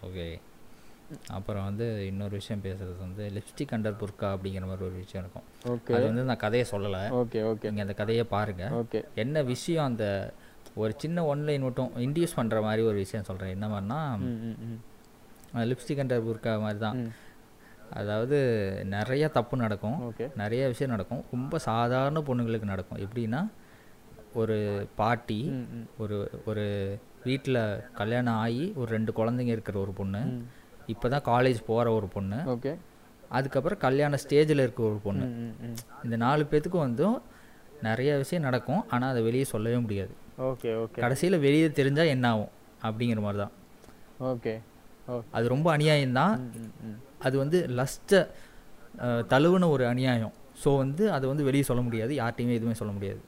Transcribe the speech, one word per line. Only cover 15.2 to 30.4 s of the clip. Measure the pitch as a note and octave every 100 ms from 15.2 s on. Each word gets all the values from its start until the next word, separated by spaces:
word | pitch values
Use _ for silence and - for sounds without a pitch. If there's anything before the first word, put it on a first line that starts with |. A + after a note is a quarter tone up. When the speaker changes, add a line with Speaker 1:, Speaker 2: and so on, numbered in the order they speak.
| - - -
Speaker 1:
அந்த | A#2+ A2+
லிப்ஸ்டிக் | B2+ - C#3+
அண்டர் | C3+ B2
புர்கா | A2+ A2 A#2+ A2
மாதிரி | G#2+ G#2
தான். | A2 B2+
Speaker 2:
ம். | A#2 A2+ - - - - - - -
Speaker 1:
அதாவது | - G#2 G#2+ B2 C#3+ C3 A2+ G2 G2
நிறைய | G2 G2 A2 C3 D3+
தப்பு | D3 A2+ C3+
நடக்கும், | A#2 G#2 G#2 D3 A#2+
Speaker 2:
ஓகே. | A2 A#2+ -
Speaker 1:
நிறைய | G#2 A#2 C3+
விஷயம் | B2 C#3
நடக்கும். | A#2+ - B2+ -
ரொம்ப | B2 C3+ E3
சாதாரண | - A2+ A#2+ B2+ C#3 D#3
பொண்ணுங்களுக்கு | C#3+ B2 A#2+ A2+
நடக்கும். | G#2+ F#2+ F#2+ A2
எப்படின்னா, | G2+ A#2 A2+ B2 G#3+ - - - - - - - -
ஒரு | A#2+ A2 G#2+ G#2 G2+ G2+
பாட்டி, | - G#2+ A#2 - G#2+
Speaker 2:
ம், | B2+
ம். | C3+ A#2 A#2 A2+ -
Speaker 1:
ஒரு, | G#2+ G#2 G2+ - -
ஒரு | G#2+ G#2 G2+ G2 G2+ - -
வீட்ல | - C3+ C3+ B2+ A2 G2+ -
கல்யாணம் | - G#2 A#2+ B2
ஆகி | A2+ A2+ A#2+ E3+ G#3
ஒரு | A#2
ரெண்டு | A2 A2
குழந்தைங்க | A2+ A2+ B2
இருக்கிற | B2 A2+ - G2+
ஒரு | G2
பொண்ணு, | G2 G2 G2
Speaker 2:
ம். | B2+ B2